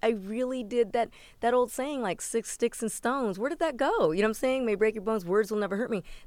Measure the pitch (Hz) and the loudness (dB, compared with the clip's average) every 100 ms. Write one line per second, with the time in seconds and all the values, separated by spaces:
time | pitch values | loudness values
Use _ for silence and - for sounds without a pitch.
0 | 226 214 190 226 254 262 208 240 208 240 | 0 0 -2 -4 -2 -4 -2 0 2 0
1 | - - - - 233 247 240 - 277 277 | -2 -6 -20 -2 2 4 2 -2 -4 -2
2 | 208 165 - 226 - - 233 - 220 - | -2 -4 -2 -4 -4 -2 -2 0 -6 -2
3 | 233 269 226 185 269 339 320 233 277 466 | -2 0 -2 -2 -2 0 -2 0 2 4
4 | 165 170 220 214 262 262 233 202 220 214 | 4 4 2 2 0 0 0 2 2 0
5 | 202 220 170 202 208 208 196 202 240 202 | -2 -2 2 2 2 0 -2 -2 -2 -4
6 | - - | -6 -14